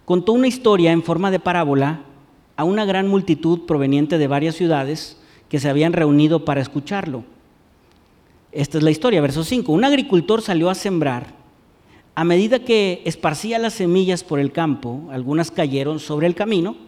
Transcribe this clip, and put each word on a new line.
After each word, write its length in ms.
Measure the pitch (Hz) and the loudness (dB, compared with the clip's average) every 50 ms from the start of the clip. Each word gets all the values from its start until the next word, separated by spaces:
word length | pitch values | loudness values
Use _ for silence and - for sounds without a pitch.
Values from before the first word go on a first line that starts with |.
| _ | _
contó 260 | - 180 180 180 220 | -2 0 0 2 2
una 160 | 233 254 262 | 2 4 2
historia 460 | 254 - - - 220 208 180 170 165 165 | 2 0 0 2 2 4 6 4 4 4
en 100 | 165 160 | 2 0
forma 260 | 170 165 165 196 196 | 0 -2 0 0 0
de 120 | 190 180 | -2 -2
parábola 580 | - 185 175 175 160 143 139 135 139 147 165 - - - - - - _ _ _ _ _ _ | -2 -2 -2 0 0 0 2 2 0 0 -2 -6 -12 -20 -20 -20 -20 _ _ _ _ _ _
a 80 | - 151 | -4 -2
una 220 | 175 202 220 208 | 0 0 0 0
gran 240 | 196 185 190 190 196 | 0 0 0 0 2
multitud 560 | 196 196 - 175 156 139 - 160 175 170 - | 2 2 2 0 -2 0 2 0 0 0 0
proveniente 520 | - 160 143 139 135 139 143 151 147 180 | -2 0 0 2 2 2 2 2 0 0
de 100 | 156 143 | 0 2
varias 280 | 135 143 143 156 165 156 | 0 0 0 0 -2 -2
ciudades 600 | - 180 165 160 139 135 139 160 156 - - - - _ _ _ _ _ _ | 0 0 0 0 0 -2 -4 -6 -8 -10 -14 -18 -20 _ _ _ _ _ _
que 100 | 151 143 | -4 -2
se 80 | 127 | 0
habían 240 | 143 135 147 156 170 | 0 2 2 2 2
reunido 540 | 170 175 156 147 143 147 151 156 165 160 - | 2 2 2 4 6 4 6 4 2 2 0
para 160 | 147 139 139 | -2 -2 -2
escucharlo". 640 | 127 - - 147 143 - 202 196 180 160 123 117 - - - _ _ _ _ _ _ _ _ _ _ _ _ _ _ _ _ _ _ _ _ _ _ _ - | -4 -4 -6 -8 -6 -6 -6 -6 -6 -6 -8 -10 -12 -16 -20 _ _ _ _ _ _ _ _ _ _ _ _ _ _ _ _ _ _ _ _ _ _ _ -6
Esta 240 | 151 143 - - | -4 -4 -2 0
es 60 | 156 151 | 2 2
la 60 | 156 | 2
historia, 280 | 151 156 - 247 214 160 | 2 2 2 2 2 2
verso 240 | 143 135 131 160 165 | 2 0 0 -4 -2
cinco. 300 | - 254 240 151 151 151 | -2 -2 -2 0 2 2
"Un 100 | 185 254 | 2 4
agricultor 580 | 277 285 262 - 143 190 170 - - 214 220 | 4 2 2 2 2 2 2 2 2 0 0
salió 280 | 220 214 175 156 165 180 | 0 -2 0 0 0 0
a 40 | 185 | 0
sembrar. 600 | 185 - 202 185 160 151 139 123 123 123 - - - _ _ _ _ _ _ _ _ _ _ - - _ _ _ | -2 -4 -2 -2 0 0 -2 -2 -4 -8 -12 -18 -20 _ _ _ _ _ _ _ _ _ _ -20 -20 _ _ _
A 80 | 156 165 | -2 0
medida 360 | 170 175 180 208 220 262 240 | 2 2 2 2 2 0 -2
que 420 | 247 233 226 214 196 185 175 - - | 0 0 2 2 2 0 -2 -4 -6
esparcía 560 | 170 160 - - 160 151 - - 220 233 226 | -8 -6 -2 -2 -2 -2 -4 -6 -4 -4 -2
las 140 | 226 220 - | -2 -4 -4
semillas 500 | - 185 170 175 190 190 185 180 175 - | -2 0 2 2 2 2 2 -2 -4 -4
por 160 | - 156 143 | -4 -2 -2
el 140 | 143 135 - | -2 -2 0
campo, 560 | 170 165 156 131 117 - 117 120 143 160 170 | -2 0 0 -2 -4 -6 -8 -10 -10 -12 -10
algunas 400 | 131 127 123 135 147 165 165 165 | -10 -8 -6 -2 -2 -2 -2 -2
cayeron 480 | - 185 160 139 135 139 135 147 156 151 | -2 -2 -2 -2 -2 -2 -2 -4 -4 -6
sobre 280 | - - 151 151 165 | -6 -6 -4 0 0
el 60 | 175 170 | 0 0
camino, 440 | - 208 226 214 170 165 165 165 - - | -2 -2 -2 0 0 -2 -2 -6 -12 -18